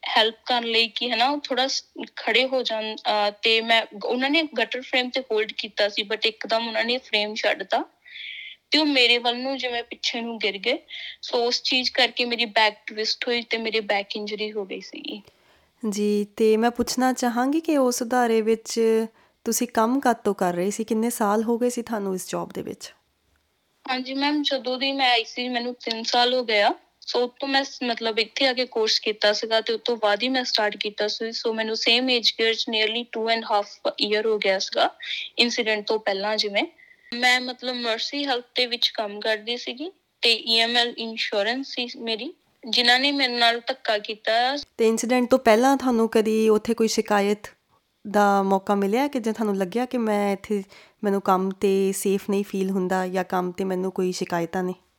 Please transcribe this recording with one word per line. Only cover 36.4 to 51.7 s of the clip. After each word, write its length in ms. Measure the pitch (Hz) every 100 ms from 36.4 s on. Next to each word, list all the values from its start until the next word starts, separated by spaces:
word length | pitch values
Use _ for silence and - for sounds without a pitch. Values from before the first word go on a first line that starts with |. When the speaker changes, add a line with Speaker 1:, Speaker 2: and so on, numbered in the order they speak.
| 208 202 330 _ - _ -
Speaker 1:
ਮੈਂ 260 | 240 247 247
ਮਤਲਬ 340 | 254 247 254
ਮਰਸੀ 520 | 247 240 226 - 285 285
ਹੈਲਥ 180 | 247 247 -
ਦੇ 100 | 247
ਵਿੱਚ 220 | 240 -
ਕੰਮ 320 | - 214 208
ਕਰਦੀ 360 | 220 220 214 240
ਸੀਗੀ 340 | 254 247 320 - _ _
ਤੇ 100 | 240
ਈ 260 | 226 226 226
ਐਮ 180 | 226 240
ਐਲ 180 | 240 -
ਇੰਸ਼ੋਰੈਂਸ 680 | 226 226 - 214 202 254 269
ਸੀ 200 | - 240 -
ਮੇਰੀ, 360 | 233 220 254 - _ _ -
ਜਿਨ੍ਹਾਂ 300 | 214 240 247
ਨੇ 140 | 277
ਮੇਰੇ 200 | 285 262
ਨਾਲ 280 | 240 233 233 233
ਧੱਕਾ 320 | 262 - 214
ਕੀਤਾ। 580 | 208 214 - 220 247 285
Speaker 2:
ਤੇ 320 | - - 226
ਇਨਸੀਡੈਂਟ 420 | 226 226 247 247
ਤੋਂ 80 | 254
ਪਹਿਲਾਂ 380 | 240 214 262 277
ਤੁਹਾਨੂੰ 320 | 262 233 226
ਕਦੀ 400 | 226 220 220 220
ਉੱਥੇ 260 | 214 214
ਕੋਈ 140 | 226 226
ਸ਼ਿਕਾਇਤ 600 | 226 208 208 202 208 - - _ _ _ _ 214
ਦਾ 320 | 202 202 202
ਮੌਕਾ 320 | 190 196 190
ਮਿਲਿਆ 340 | 202 196 220 285
ਕਿ 120 | 277
ਜੇ 120 | 220
ਤੁਹਾਨੂੰ 240 | 214 220 196
ਲੱਗਿਆ 300 | 190 202 254
ਕਿ 120 | 254
ਮੈਂ 340 | 226 208 202
ਇੱਥੇ, 300 | 196 - 208 196 - - _
ਮੈਨੂੰ 160 | 208 196
ਕੰਮ 280 | 196 185 190
'ਤੇ 440 | 190 202